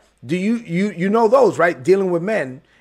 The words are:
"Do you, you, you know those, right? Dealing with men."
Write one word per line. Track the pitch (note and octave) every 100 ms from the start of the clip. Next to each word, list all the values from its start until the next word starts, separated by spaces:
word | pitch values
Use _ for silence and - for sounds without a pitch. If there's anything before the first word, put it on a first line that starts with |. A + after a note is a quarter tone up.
| _ _ A#2+
"Do | F3+
you, | G3 A#3
you, | A#3 E3+ G#3
you | E3+ F#3+
know | A3+ A3
those, | C4+ A3+ B2+
right? | F3 C#3+
Dealing | C3 F#3+ F#3+
with | E3+
men." | F3+ G#3+ C3 C3 _ _